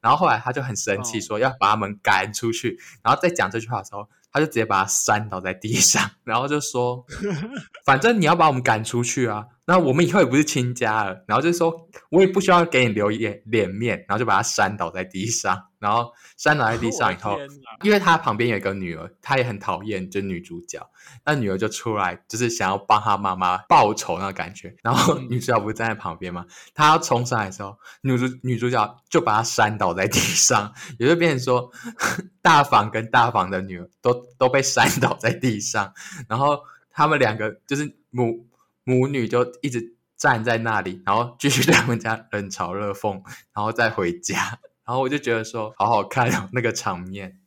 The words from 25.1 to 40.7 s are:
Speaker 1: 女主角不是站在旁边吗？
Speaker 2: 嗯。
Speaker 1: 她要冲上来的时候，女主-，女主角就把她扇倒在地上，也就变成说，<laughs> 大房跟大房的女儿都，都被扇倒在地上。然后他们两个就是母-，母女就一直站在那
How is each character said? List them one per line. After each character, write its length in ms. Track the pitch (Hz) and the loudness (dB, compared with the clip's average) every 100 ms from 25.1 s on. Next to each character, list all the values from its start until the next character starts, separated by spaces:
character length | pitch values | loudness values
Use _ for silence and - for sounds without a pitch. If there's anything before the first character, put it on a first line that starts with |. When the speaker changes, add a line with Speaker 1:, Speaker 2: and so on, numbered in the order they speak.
| 143 | 0
Speaker 1:
女 200 | 127 120 | -2 -4
主 80 | 117 | 0
角 140 | 117 | 0
不 80 | 101 | 0
是 60 | |
站 120 | 107 113 | -4 -4
在 80 | |
旁 220 | 107 90 82 | -4 -8 -8
边 160 | 92 | -10
吗？ 140 | 87 87 | -10 -12
Speaker 2:
嗯。 20 | - - | -20 -20
Speaker 1:
她 140 | - 151 | 2 4
要 100 | 160 | 4
冲 260 | 160 120 | 2 -2
上 140 | 123 120 | 0 -2
来 80 | 98 | -4
的 60 | |
时 100 | 92 | -8
候， 160 | 98 101 - - | -14 -14 -20 -8
女 160 | 135 127 | -2 0
主-， 100 | 127 127 | 0 -4
女 140 | 127 117 | -4 -2
主 140 | 123 | 0
角 320 | 123 107 - _ | 0 0 -4 _
就 100 | 165 | 0
把 160 | - 107 | 2 0
她 60 | |
扇 340 | 117 - 107 107 | 0 2 0 2
倒 160 | 95 | 0
在 160 | 87 101 | 0 0
地 100 | - | 0
上， 540 | - - - 117 104 - - 127 | 0 2 2 2 -2 -12 -18 -2
也 80 | 123 | 2
就 80 | |
变 180 | 170 170 | 4 2
成 80 | 135 | 0
说， 300 | 127 123 127 - 240 - | 0 0 0 -14 -16 -6
<laughs> 360 | - - - _ | -4 -4 -10 _
大 240 | 175 156 | 4 4
房 260 | 139 113 107 | 6 4 2
跟 180 | 110 113 | -4 0
大 200 | 127 120 | 2 4
房 200 | 113 90 | 2 0
的 100 | 95 | -2
女 180 | 95 90 | -6 -12
儿 100 | 87 _ | -14 _
都， 260 | 123 123 - _ | 0 0 -2 _
都 100 | 127 | 2
被 140 | 139 | 2
扇 260 | 131 - 104 - | 0 2 2 2
倒 160 | 107 | 0
在 160 | - 113 | 0 -4
地 280 | - 131 104 | 0 -2 -2
上。 320 | - 113 98 - - - 120 | -4 -4 -4 -8 -18 -16 -6
然 120 | 113 | 0
后 200 | 143 143 - - _ | 2 0 -4 -20 _
他 160 | - 151 | 2 4
们 120 | 151 | 6
两 180 | 120 107 | 4 2
个 140 | 107 - - | -4 -6 -6
就 100 | 139 | -4
是 200 | 151 - _ | -4 -10 _
母-， 380 | 123 117 117 - _ _ _ | -2 0 -2 -10 _ _ _
母 240 | - 127 135 | 0 2 2
女 220 | 139 113 | 0 0
就 160 | 120 123 - | 0 0 -4
一 80 | 143 | -6
直 260 | 120 117 _ _ _ | -6 -8 _ _ _
站 260 | 151 120 | 0 0
在 140 | 113 117 | 0 0
那 220 | 113 | 0